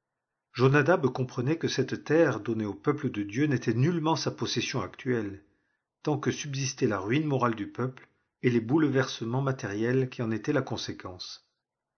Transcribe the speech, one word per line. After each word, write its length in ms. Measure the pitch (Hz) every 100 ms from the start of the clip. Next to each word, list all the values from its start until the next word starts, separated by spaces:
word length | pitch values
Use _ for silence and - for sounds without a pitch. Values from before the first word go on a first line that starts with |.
| _ _ _ _ _
Jonadab 540 | - 131 147 147 180 135
comprenait 500 | - 127 - 123 160
que 100 | 131
cette 360 | - 123 107
terre 360 | - 156 156 110
donnée 240 | 104 110
au 80 | 104
peuple 380 | 95 147 143 139
de 120 | 104
Dieu 240 | 101 107 151
n'était 280 | 127 127
nullement 420 | 117 147 175 151 156
sa 140 | 143
possession 500 | - 113 - - 123
actuelle, 640 | 90 - 131 120 101 95 _ _ _ _ _ _
tant 160 | 151 147
que 120 | 127
subsistait 560 | - 151 135 135 - 120
la 120 | 98
ruine 280 | 98 143 151
morale 280 | 135 120
du 160 | 107 101
peuple 380 | - 127 - - _ _ -
et 60 | 123
les 120 | 117
bouleversements 800 | 110 160 147 131 120 - 113 127
matériels 640 | 139 131 104 104 117 131 127
qui 140 | -
en 80 | 117
étaient 240 | 110 147
la 80 | 143
conséquence. 880 | 131 107 - 95 95 92 - - _ _ _ _ _